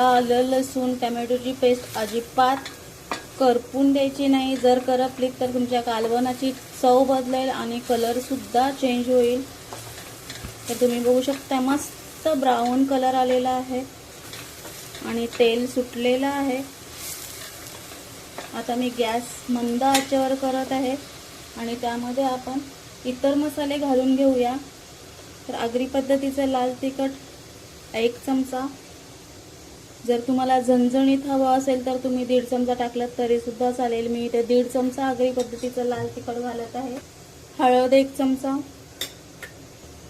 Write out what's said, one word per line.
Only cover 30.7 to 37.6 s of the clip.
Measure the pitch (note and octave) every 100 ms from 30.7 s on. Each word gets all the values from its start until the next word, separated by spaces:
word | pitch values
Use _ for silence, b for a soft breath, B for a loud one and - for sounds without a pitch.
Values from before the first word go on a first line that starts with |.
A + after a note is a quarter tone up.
| B3 B3 C4 C4+ C4+ C#4
हवं | C4+ C4 C4
असेल | C4+ B3+ B3
तर | B3+
तुम्ही | C4 B3+ B3
दीड | B3+ A#3+
चमचा | B3 B3
टाकलात | B3 A#3+ A#3+ A#3+ -
तरीसुद्धा | A#3+ A#3 A#3 A3+ B3
चालेल. | B3+ A#3+ A#3 A#3
मी | A#3 A#3
इथे | A#3
दीड | A3+ B3 B3
चमचा | C4 B3+ C4 C4+
आगरी | B3 B3+
पद्धतीचं | B3 A#3 A#3 B3 B3 A#3+
लाल | A#3 A#3 A#3+
तिखट | - A#3+
घालत | A#3+ A#3 A3+ B3
आहे. | C4 C4 - - - - -
हळद | -